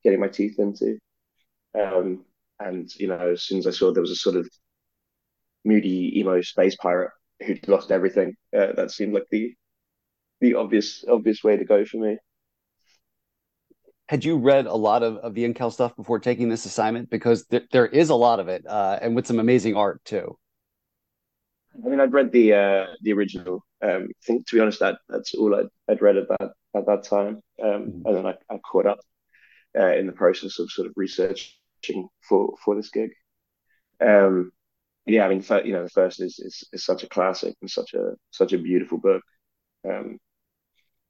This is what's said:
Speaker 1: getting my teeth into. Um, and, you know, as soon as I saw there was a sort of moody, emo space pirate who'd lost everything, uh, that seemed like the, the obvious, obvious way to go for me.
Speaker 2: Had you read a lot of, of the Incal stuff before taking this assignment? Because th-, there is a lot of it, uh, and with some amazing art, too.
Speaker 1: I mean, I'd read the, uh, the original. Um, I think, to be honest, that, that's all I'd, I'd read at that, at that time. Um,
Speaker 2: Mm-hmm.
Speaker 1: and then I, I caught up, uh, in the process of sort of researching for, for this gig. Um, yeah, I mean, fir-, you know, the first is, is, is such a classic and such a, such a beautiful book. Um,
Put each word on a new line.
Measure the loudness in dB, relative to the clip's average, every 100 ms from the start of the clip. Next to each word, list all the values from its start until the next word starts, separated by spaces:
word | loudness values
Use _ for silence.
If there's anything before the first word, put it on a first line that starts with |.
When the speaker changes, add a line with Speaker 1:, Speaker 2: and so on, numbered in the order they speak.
Speaker 1:
getting | 2 2
my | 0
teeth | -2 -4 -2
into. | -4 -2 -4 -4 _ _ _ _ _ _ _
Um, | -6 -2 -2 -2 -6 _ _ _ -14
and, | -10 -10 -12 -8
you | -6
know, | -2 -2
as | -2
soon | -4 -2
as | -2
I |
saw | 0 2
there | 2
was | -2
a | -2
sort | -2 -2
of | -4 _ _ _ _ _ _ _ _ _ _ _
moody, | 2 2 2 -2 -2 -2
emo | 0 0
space | 0 0 0 2
pirate | -2 -2 -4 _ _ -14
who'd | -8 -6 0
lost | 0 2
everything, | -2 0 0 -2 -4 -4 0
uh, | 0 -2
that | -6
seemed | -6 -4
like | -4 -4
the, | -4 -4 -10 _ _ _ _ _ _ _ 0
the | 2 2
obvious, | 0 0 0 -6 0
obvious | 2 2 0 2
way | 2
to |
go | 2 2 2
for | -4
me. | -4 -6 _ _ _ _ _ _ _ _ _ _ _ _ _ _ _ _ _ _ -4
Speaker 2:
Had | -2 0
you | 2
read | 4 4 2
a | 0
lot | 2 2
of, | 0 -4
of | -10 -4
the | -4
Incal | -2 -4
stuff | -2 -4 -4
before | -4 -2
taking | -2 -2 -2
this | -2 -6
assignment? | -2 -2 -2 -6
Because | -4 0 0 0
th-, | -2 2
there | 2 4
is | 4 4
a | 4
lot | 4 2
of | -2
it, | -8 -6
uh, | -2 -2 -2
and | -2 -2
with | -2
some | 0
amazing | 4 2 2 0
art, | 0 -2
too. | -8 -8 -8 -14 _ _ _ _ _ _ _ _ _ _ _ _ _
Speaker 1:
I | -10 -4
mean, | 2
I'd | 2
read | 4 4
the, | 6 6
uh, | 6 4 0 -2 -6
the | -2
original. | 0 -2 -4 -8 -10 _ -6
Um, | -4 -2 -6
I | -12 -4
think, | -4 0
to | 2
be |
honest, | 2 2
that, | -2 -2 -8
that's | -8 -6
all | 0 2 2
I'd, | -2 _ -2
I'd | 2
read | 4 4
at | 2
that, | -4 -4 -10 _ -4
at | 0
that | 0
time. | 0 -2 -2 -6 _ -6
Um, | -2
Speaker 2:
Mm-hmm. | -2 -6 -8 -2
Speaker 1:
and | -2
then | -2
I, | -8 -12
I | -14 -2
caught | 2 2
up, | 0 _ _ _ _ _ _ _ 0
uh, | 2 2
in | -2
the |
process | 2 2 2 -6 -8
of | -8
sort | -6 -8
of | -6
researching | -6 -2 -2 -4 -12 _ _ _ -10 -8 -10 _ 0
for, | 2 0 -4 -4
for | -4
this | -4
gig. | -6 -6 -8 _ _ _ _ _ _ _ 0 4
Um, | 6 6 2 -2 _ _ _ _ _ 0
yeah, | 2 2
I |
mean, | 0
fir-, | 0 0
you | 0
know, | -6
the | -2
first | 0 0 -2
is, | -10 -10
is, | -16 -18 -16
is | -10
such | -4 -4
a | -4
classic | -2 -2 -2 -8 -10
and | -10
such | -8 -6
a, | -6 -6 -8 _
such | -2 0
a | 0
beautiful | 0 0 0 -2
book. | 0 0 _ _ _ _ _ _ -8
Um, | -8 -10 -16 _ _ _ _ _ _ _ _ _